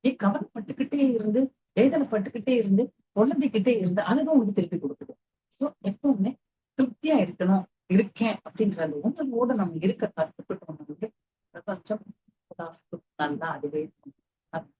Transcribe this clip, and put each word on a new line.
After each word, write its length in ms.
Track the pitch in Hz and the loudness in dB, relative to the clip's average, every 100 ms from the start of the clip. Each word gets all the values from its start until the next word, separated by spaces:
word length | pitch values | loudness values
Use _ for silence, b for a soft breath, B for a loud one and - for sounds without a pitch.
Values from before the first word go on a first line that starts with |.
நீ 60 | 254 262 | 0 2
கவலைப்பட்டுக்கிட்டே 760 | 202 254 - 233 208 - 277 285 269 | 0 0 -6 -10 -12 -6 -4 2 2
இருந்து, 260 | 233 214 214 269 _ _ - | 2 0 0 0 _ _ 2
வேதனைப்பட்டுக்கிட்டே 760 | 262 320 277 214 196 233 233 247 | 2 2 0 -2 -4 -6 0 0
இருந்து, 220 | 202 196 269 _ _ - | 4 2 2 _ _ 2
புலம்பிக்கிட்டே 560 | 233 294 277 220 196 233 | 2 2 0 2 2 2
இருந்து, 200 | 185 185 175 | 2 0 2
அதுதான் 260 | 254 294 302 | 2 4 4
உனக்கு 200 | 202 196 | 4 -2
திருப்பி 200 | 170 175 | -2 -4
கொடுக்குது. 280 | 269 - - - _ _ _ | -6 -10 -16 -20 _ _ _
So 120 | - 294 - 196 | -8 -8 -6 -8
எப்பவுமே 420 | 202 285 220 196 - _ _ _ - | -2 0 2 0 -4 _ _ _ -2
திருப்தியா 380 | 262 - 311 294 | -2 0 0 2
இருக்கணும், 400 | 180 - 180 190 185 _ _ | 2 0 2 2 0 _ _
இருக்கேன் 440 | 190 202 - 226 208 - | 4 4 0 -2 -2 -10
அப்படின்ற 320 | - 214 175 160 | -2 0 0 -4
அந்த 100 | 147 185 | -2 -4
உணர்வோட 420 | 311 277 233 240 240 | -2 -4 0 0 0
நம்ம 200 | 175 160 185 | -2 0 -2
இருக்க 260 | - 208 - | 0 -4 -4
கத்துக்கிட்டோம். 600 | 160 - - 185 - 156 | -6 -6 -12 -12 -10 -16
நமக்கு 280 | 302 151 220 _ _ _ _ | -14 -10 -10 _ _ _ _
பிரபஞ்சம் 500 | 170 - 185 - 214 - - _ _ _ - 165 165 _ 175 _ _ | -16 -10 -10 -6 -8 -8 -20 _ _ _ -14 -14 -14 _ -16 _ _
நல்லா 280 | 147 147 160 147 | -6 -4 -6 -6
அதுவே 260 | 143 151 156 | -6 -8 -8
பண்ணும். 760 | _ - _ _ _ _ 160 - _ | _ -20 _ _ _ _ -12 -12 _